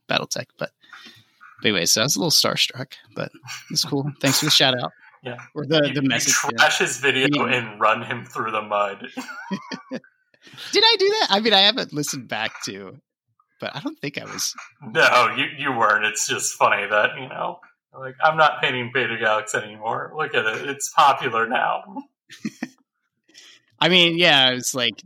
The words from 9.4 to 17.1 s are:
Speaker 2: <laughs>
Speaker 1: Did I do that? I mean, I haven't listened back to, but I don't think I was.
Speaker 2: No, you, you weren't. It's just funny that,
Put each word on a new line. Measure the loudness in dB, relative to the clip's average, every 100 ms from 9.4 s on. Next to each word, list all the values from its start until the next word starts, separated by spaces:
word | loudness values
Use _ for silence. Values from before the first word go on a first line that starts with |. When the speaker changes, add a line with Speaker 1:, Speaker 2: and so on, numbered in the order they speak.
| -10 -10 -10 -14 -12
Speaker 2:
<laughs> | -14 _ _ _ _ -20 -16 -4
Speaker 1:
Did | 2 2
I | 4
do | 2
that? | 2 2
I | 2
mean, | 4
I | 6
haven't | 6 2 -4
listened | -4 -6 -6 -6
back | -4 -4 -6 -10
to, | -10 -12 -18 _ _ _ _ _ -12
but | -10 -8
I |
don't | -10 -10
think | -10 -10
I | -10
was. | -8 -8 -8 -16 _
Speaker 2:
No, | -4 2 6 6 4 0
you, | -4 -4
you | -4
weren't. | 2 2 2 0
It's | -2 -4
just | -4 -4 2
funny | 2 2 2
that, | 0 0